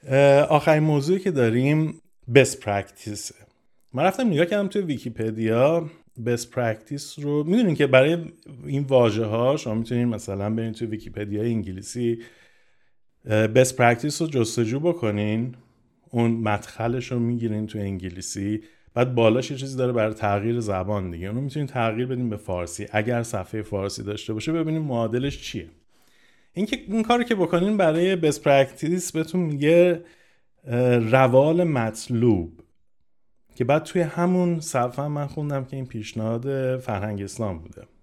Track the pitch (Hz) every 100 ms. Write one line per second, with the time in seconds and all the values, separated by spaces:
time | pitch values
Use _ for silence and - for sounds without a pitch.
0 | - 131 139 139 147 151 143 151 156 147
1 | 139 190 190 151 117 117 135 151 160 -
2 | _ _ - 120 127 - - 101 98 -
3 | - 104 - - - _ _ _ _ 123
4 | 170 190 254 151 170 208 202 208 185 127
5 | 123 113 110 110 110 113 135 170 160 -
6 | _ - 117 120 - - 117 107 - 139
7 | - - 143 147 151 208 226 139 143 131
8 | 139 170 160 - - 135 143 139 139 131
9 | 117 107 110 110 123 151 - 110 113 120
10 | 120 113 - 98 101 110 113 110 117 107
11 | 107 104 107 104 117 113 95 92 98 120
12 | 120 113 117 _ _ _ _ _ _ _
13 | _ _ - 107 110 117 131 - 120 120
14 | 151 143 160 139 113 - 113 131 165 170
15 | 113 104 104 110 123 123 _ _ _ _
16 | _ 120 117 113 110 104 - - 117 127
17 | 127 123 117 120 117 107 107 107 101 95
18 | 92 87 90 - 98 107 - _ _ -
19 | 127 120 113 117 123 139 135 131 127 120
20 | 110 107 107 101 107 120 107 95 92 104
21 | 92 85 92 113 139 151 143 127 113 110
22 | 123 127 123 104 - 90 87 - 104 107
23 | 107 120 113 107 92 110 104 101 98 -
24 | 101 104 - 107 107 165 160 160 156 120
25 | 113 117 139 139 - 104 82 _ _ _
26 | _ _ _ _ _ - 214 277 - 220
27 | 220 240 240 214 175 170 190 214 175 156
28 | 180 190 160 143 - 139 135 - 156 180
29 | 175 160 160 185 170 147 147 170 180 170
30 | - _ _ _ _ _ - 120 127 120
31 | 113 131 131 127 147 165 175 143 113 107
32 | - 120 120 101 82 - - _ _ _
33 | _ _ _ _ _ - 123 151 - 185
34 | 165 170 175 180 180 170 156 135 123 123
35 | 143 147 143 - 147 139 131 139 127 113
36 | 107 113 110 117 131 135 131 131 127 104
37 | 104 101 98 - 110 87 82 - 98 _